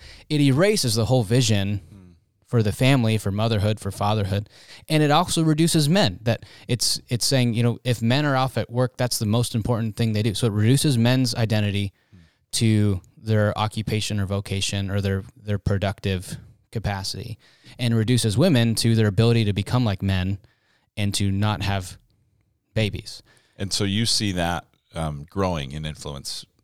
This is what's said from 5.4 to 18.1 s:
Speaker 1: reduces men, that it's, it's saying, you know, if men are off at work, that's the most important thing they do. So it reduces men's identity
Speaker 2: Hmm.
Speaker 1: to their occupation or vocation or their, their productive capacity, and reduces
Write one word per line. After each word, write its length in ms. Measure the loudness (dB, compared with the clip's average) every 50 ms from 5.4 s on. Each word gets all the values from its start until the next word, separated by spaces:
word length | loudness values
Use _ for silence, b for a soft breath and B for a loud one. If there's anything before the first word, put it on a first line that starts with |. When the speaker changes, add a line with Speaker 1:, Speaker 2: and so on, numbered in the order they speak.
| 2
Speaker 1:
reduces 420 | 2 2 2 2 2 2 2 2
men, 320 | 4 2 2 2 0 -2 -2
that 240 | -2 -2 -2 -2 B B B B B
it's, 320 | B -2 -2 0 -2 -2 -4 -4 -6
it's 180 | -4 -2 0
saying, 260 | 0 2 2 2 2
you 100 | 0 2
know, 160 | 0 0 0 -2 -2
if 160 | -4 -2 0
men 240 | 2 2 2 2 2
are 120 | 2 2
off 200 | 2 0 0 -2
at 140 | -4 -6 -4
work, 260 | -2 -2 -2 -2 _
that's 220 | -4 -2 -2 -2 -2
the 80 | 0
most 280 | 0 2 0 0 0 -2
important 420 | -4 -2 0 -2 -2 -2 -4 -2
thing 180 | -2 -2 0 0
they 80 | 0
do. 100 | 0 0
So 140 | 0 0 -2
it 80 | 0 2
reduces 420 | 2 4 4 4 4 2 2 2
men's 380 | 2 2 4 4 2 2 0 0
identity 580 | -2 -2 0 0 0 0 0 -2 -2 -4 -4 b b b b
Speaker 2:
Hmm. 80 | -20 -20 _ b b b b -8
Speaker 1:
to 480 | -4 0 2 4 4 4 4 2 0 -2 -6 _ _ -14
their 380 | -4 0 0 2 2 2 0 0
occupation 600 | -2 -2 -2 -6 -4 -4 -4 -4 -4 -4 -4 -4
or 60 | -2
vocation 640 | -2 -2 -4 -4 -4 -4 -4 -4 -4 -4 -4 -4 -2
or 120 | -4 -2
their, 220 | 0 0 -2 -2 -4 -10 _
their 220 | -16 -6 -6 -4 -4
productive 800 | -2 -2 -2 0 -2 -4 -4 -4 -4 -4 -4 -4 -6 -10 -14 -16 -16 -20 -20 _ _ _
capacity, 640 | -10 -6 -6 -4 -6 -6 -6 -8 -10 -10 -10 -12 -14 B B B B B B -20 B B
and 160 | -2 0 2
reduces 440 | 2 2 2